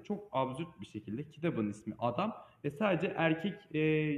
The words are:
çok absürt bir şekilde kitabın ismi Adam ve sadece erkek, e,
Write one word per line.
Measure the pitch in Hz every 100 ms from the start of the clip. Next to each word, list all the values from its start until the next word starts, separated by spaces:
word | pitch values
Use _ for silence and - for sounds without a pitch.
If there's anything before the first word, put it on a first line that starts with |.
çok | - 208 -
absürt | 131 131 131 165 -
bir | 104
şekilde | 110 107 113 151
kitabın | - 165 113 107
ismi | 101 - -
Adam | 120 120 180 - - - 147
ve |
sadece | - 214 170 185 185
erkek, | 165 160 208 - - 156
e, | 156 156 151